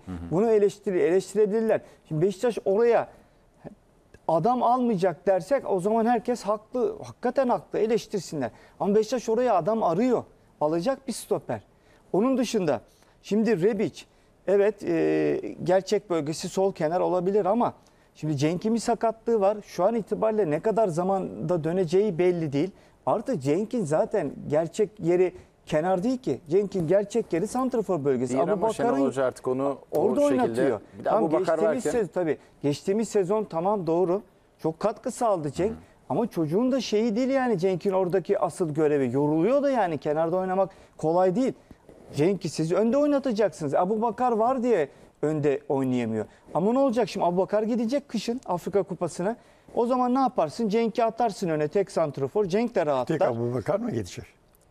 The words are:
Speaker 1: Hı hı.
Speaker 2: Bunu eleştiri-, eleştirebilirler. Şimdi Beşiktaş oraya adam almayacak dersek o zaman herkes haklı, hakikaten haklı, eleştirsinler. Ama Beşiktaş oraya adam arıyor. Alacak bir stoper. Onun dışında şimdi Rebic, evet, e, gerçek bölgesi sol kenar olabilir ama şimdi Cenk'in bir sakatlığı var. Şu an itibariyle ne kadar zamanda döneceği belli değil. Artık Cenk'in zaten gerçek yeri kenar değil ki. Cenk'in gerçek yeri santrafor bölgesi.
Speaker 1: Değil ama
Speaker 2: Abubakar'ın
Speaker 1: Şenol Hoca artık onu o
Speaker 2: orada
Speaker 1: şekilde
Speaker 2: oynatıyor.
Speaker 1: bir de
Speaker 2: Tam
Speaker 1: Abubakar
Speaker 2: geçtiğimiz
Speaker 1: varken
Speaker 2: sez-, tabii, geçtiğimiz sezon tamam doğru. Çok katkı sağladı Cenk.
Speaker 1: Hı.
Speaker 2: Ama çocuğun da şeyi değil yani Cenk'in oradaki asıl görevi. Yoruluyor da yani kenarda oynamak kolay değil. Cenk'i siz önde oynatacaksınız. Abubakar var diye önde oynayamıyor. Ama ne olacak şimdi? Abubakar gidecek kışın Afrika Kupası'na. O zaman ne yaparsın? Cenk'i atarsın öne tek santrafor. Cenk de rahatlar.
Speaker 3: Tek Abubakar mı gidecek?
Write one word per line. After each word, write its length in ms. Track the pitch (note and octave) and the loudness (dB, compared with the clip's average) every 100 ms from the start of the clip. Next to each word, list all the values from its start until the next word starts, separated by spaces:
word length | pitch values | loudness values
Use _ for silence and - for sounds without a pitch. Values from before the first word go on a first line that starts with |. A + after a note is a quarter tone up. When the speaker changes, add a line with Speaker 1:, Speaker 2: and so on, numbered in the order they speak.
| - | -6
Speaker 1:
Hı 60 | |
hı. 40 | F2 E2+ | -10 -4
Speaker 2:
Bunu 200 | E3 A3+ | 0 4
eleştiri-, 480 | G#3+ G3 - G#3 F3+ | 4 2 0 -4 0
eleştirebilirler. 800 | D3 F#3 F#3 G#3 G#3+ A3 A3 E3+ - - - | 2 2 0 0 2 2 0 0 -2 -20 -6
Şimdi 140 | D#3 | -2
Beşiktaş 360 | F#3+ F#3+ B3 - - | 0 0 -2 -2 0
oraya 420 | G3 A#3 G3+ B2 - _ _ _ _ - - _ _ _ - - | 2 4 4 0 -10 _ _ _ _ -20 -20 _ _ _ -12 -2
adam 360 | E3 G#3 B3 | 2 2 2
almayacak 640 | A3+ B3 A#3+ F#3+ F#3 D#3+ - | 2 2 2 2 0 0 2
dersek 440 | F#3+ - C4+ - | 2 2 -2 0
o 80 | F#3+ | -2
zaman 260 | G3 A3+ A3 | 2 2 2
herkes 380 | A#3+ - A#3+ | 0 0 -4
haklı, 520 | F#3+ G#3+ - B3+ A3+ - | -2 -4 -4 -2 -2 -4
hakikaten 460 | A#2 - B3 C4 B3 | -14 -6 -4 0 0
haklı, 300 | F#3+ - - | 0 -2 -2
eleştirsinler. 720 | A3 A3+ - G3+ - D#3 A#2 - - - | 0 0 -2 -8 -6 -6 -6 -8 -20 -6
Ama 160 | F3 G#3 | 0 2
Beşiktaş 340 | G#3+ B3+ - | 2 -4 -2
oraya 260 | A3 B3+ F#3 | 0 2 2
adam 280 | D#3+ A3+ | 0 0
arıyor. 400 | F3+ E3 B3+ G3 - _ _ - | 0 0 2 0 -4 _ _ -4
Alacak 460 | D3+ E3+ G3 C4+ - | -2 0 -2 -4 -6
bir 60 | |
stoper. 480 | - - F3 - A2 - _ _ _ - | -10 -4 -4 -4 -10 -10 _ _ _ -4
Onun 240 | E3+ B3+ C4 | 0 2 0
dışında 440 | A#3+ A3 E3 A#2+ - _ _ _ | 0 0 0 -2 -4 _ _ _
şimdi 400 | - G#3 A3 F#3+ | -2 0 2 2
Rebic, 420 | G3 G3 D#3+ - - _ _ _ - | 2 2 -4 -6 -20 _ _ _ 0
evet, 360 | G3+ G3+ G#3 | 2 2 0
e, 720 | - E3 D#3 D#3 D3+ C#3+ - - | -2 0 2 2 0 -2 -6 -8
gerçek 460 | D#3 F#3 F#3 G#3 - | 0 0 2 -2 0
bölgesi 400 | E3+ D3 D#3+ F#3 | -4 -2 -6 -6
sol 240 | - G3 | -2 -2
kenar 260 | F#3+ D#3 F3+ | 0 -2 0
olabilir 460 | E3+ F3+ F3 G#3 F3+ | 0 0 0 0 2
ama 280 | A3+ G3 - _ _ _ - | 2 0 -4 _ _ _ -8
şimdi 220 | D3+ C#3+ | -4 0
Cenk'in 360 | D3+ F3 G#3+ | 0 0 -2
bir 60 | A3+ | -2
sakatlığı 600 | A#3+ A3+ A3+ A3+ - A3+ | -2 0 -2 -2 0 2
var. 180 | F#3+ G#3+ - | 2 0 -6
Şu 180 | - | 0
an 120 | F#3+ A#3 | 2 2
itibariyle 540 | - F#3 G#3+ G#3+ F3 | -2 -2 0 0 0
ne 100 | D3+ | 0
kadar 280 | A3 G#3 G#3+ | 0 2 0
zamanda 760 | D#3 F#3 G3 F3+ G#2 D#3 F3 | 0 0 -2 -4 -8 -2 -2
döneceği 540 | D#3 F#3 E3 F#3 G#3+ D#3+ | 0 -2 2 2 2 2
belli 360 | F3+ F3 D#3+ | 2 2 0
değil. 180 | C#3 F#3 - - _ - | -2 -2 -6 -20 _ -2
Artık 360 | F3+ A3+ G3 | -2 -2 -2
Cenk'in 440 | C3 E3 G#3+ B3 D3+ | 0 0 0 -4 0
zaten 460 | D#3 A3+ G#3 C#3+ - - | 0 0 0 -2 -8 -2
gerçek 420 | D3 E3 - G#3 - | 0 0 -2 -2 -2
yeri 340 | E3 F3 F3+ - - _ - | 0 4 2 0 -20 _ -2
kenar 380 | D#3 F3 F#3 | 0 2 0
değil 140 | A3+ B3+ | 0 -2
ki. 240 | - C#3 D3 | -2 -4 0
Cenk'in 380 | F#3+ G3+ F#3+ D#3 | 0 0 -2 2
gerçek 460 | G3 G#3 A#3 G#3 | 0 2 -4 -2
yeri 140 | E3 G#3+ | -2 -2
santrafor 560 | B3+ C4 A#3+ G3 E3+ C#3 | -2 -2 -2 -2 0 0
bölgesi. 280 | B2+ B2 | 0 0
Speaker 1:
Değil 100 | C3 | 0
ama 100 | F3 | 0
Speaker 2:
Abubakar'ın 420 | G3+ A3+ - - - | 0 -2 0 0 2
Speaker 1:
Şenol 120 | C4 | 0
Hoca 180 | C3+ B2+ | 0 -2
artık 220 | - C3 | -2 -4
onu 300 | B2+ C#3 C3+ - | -2 -2 -6 -4
o 80 | D3+ | 0
Speaker 2:
orada 220 | F#3+ A3 | 2 2
Speaker 1:
şekilde 200 | C#4+ C4 | 2 2
Speaker 2:
oynatıyor. 360 | A#3+ A#3 C4 G#3 - G3 | 0 0 0 -2 -6 -8
Speaker 1:
bir 60 | - | -2
de 40 | |
Speaker 2:
Tam 140 | - | 0
Speaker 1:
Abubakar 340 | F#3 - F3+ D#3+ | 2 0 0 0
Speaker 2:
geçtiğimiz 280 | - C4 D3+ | 0 0 -2
Speaker 1:
varken 140 | A#3 | -2
Speaker 2:
sez-, 120 | F3+ | -2
tabii, 240 | F3+ E3 B2 - - | -2 -2 -4 -6 -6
geçtiğimiz 480 | C#3 C#3+ - G#3 A3 | -4 -2 -2 -2 0
sezon 340 | G#3 F3 G#3+ | -2 0 -2
tamam 440 | G3+ E3 F#3 G#3+ E3 | -2 -4 -2 -2 0
doğru. 340 | E3+ F3+ G3 - _ _ _ | 0 2 0 -4 _ _ _
Çok 200 | D#3 D#3+ | -6 -2
katkı 320 | G3+ - B3+ | -4 -2 -8
sağladı 400 | - A#3 F#3 D3 | -2 0 0 -2
Cenk. 200 | D3 G3+ | -4 -4
Speaker 1:
Hı. 40 | A#3 - _ - | -4 -16 _ -4
Speaker 2:
Ama 180 | D3 A#3 | -2 -2
çocuğun 440 | F3 D3+ F3+ B3+ | -2 -2 0 0
da 100 | C4 | 0
şeyi 340 | - G#3 A#3 G#3 | 0 0 0 0
değil 140 | C4 | 0
yani 300 | C4+ B3+ F#3+ | 0 0 0
Cenk'in 320 | F#3+ F3+ G3+ | 0 0 0
oradaki 480 | F#3 F3+ F#3 E3 G3+ | 0 2 0 0 0
asıl 340 | E3+ - E3+ | 0 -2 -4
görevi. 420 | D3 D3+ D3 B2+ C3 | 2 2 2 2 0
Yoruluyor 480 | D3 D#3 F#3 C#4 | 2 2 2 2
da 80 | C#4 | 2
yani 260 | B3+ F#3 D3 | 0 0 -2
kenarda 380 | D#3 D3+ E3 F#3 | -2 0 0 0
oynamak 340 | F#3 F#3 F#3+ - - - | 0 0 -2 -4 -20 -4
kolay 380 | D#3 F3 F#3+ F#3 | 0 4 4 2
değil. 180 | C4 - _ - - - - B2+ | -2 -4 _ -20 -20 -20 -12 0
Cenk'i 340 | E3 G3 D#3+ | 0 0 -4
siz 220 | - D#3+ | -4 0
önde 260 | F3+ A3+ C#4 | 2 2 2
oynatacaksınız. 760 | D4 C#4 C4+ G#3 G3+ - D3 | 2 2 0 0 0 0 -2
Abubakar 580 | D3+ F3+ A3 A#3 - B3+ | 0 0 0 -2 0 0
var 320 | A3 A3+ C4+ | 2 0 0
diye 260 | B3 G3+ C#3 - - - | 2 2 0 -6 -20 -6
önde 400 | D3 D#3 D3 C3+ - | -2 0 0 0 -2
oynayamıyor. 560 | C#3 C3 B2 A2+ A2 G2+ - - | -2 0 0 -2 -4 -6 -12 -6
Ama 180 | - G3 | -2 0
ne 80 | B3+ | 2
olacak 300 | C#4 A#3 G#3 | 2 0 -2
şimdi? 160 | G3 E3+ | 0 0
Abubakar 380 | F3 F3+ G#3 | 0 0 0
gidecek 460 | G#3+ A#3+ A3+ C#4+ - | 0 -2 0 -2 -4
kışın 320 | G#3 A#3 B3 - | -6 -4 -6 -4
Afrika 380 | F3+ F#3+ G3 | -6 -2 -2
Kupası'na. 520 | F3+ F3 E3+ - F#3+ A#3+ - _ - - | -2 -4 -6 -4 -4 -4 -12 _ -8 -2
O 100 | A#3+ | 0
zaman 300 | B3+ B3 C4 | 0 2 2
ne 40 | |
yaparsın? 500 | C4 - D#3 - A3+ | 0 0 -2 -2 0
Cenk'i 340 | A3+ A3+ A#3 | 0 0 0
atarsın 460 | A3+ A3+ A#3 F3+ F3 | -2 0 -2 -2 -2
öne 180 | D3+ D3+ | -2 0
tek 240 | G3+ F#3+ | 0 0
santrafor. 540 | - D3 C3+ C3+ G#3 G3 | 0 -2 -2 -2 0 0
Cenk 300 | G3+ A#3+ G3 | 0 0 0
de 100 | D3+ | 0
rahatlar. 340 | C3 B2 D#3+ | 0 0 0
Speaker 3:
Tek 80 | - | 0
Abubakar 520 | A#2 A#2+ B2+ G#2 G3 | 0 -2 -2 -2 -2
mı 120 | A#3 | -2
gidecek? 340 | A#2+ F#2 - - _ _ _ _ | -6 -6 -12 -18 _ _ _ _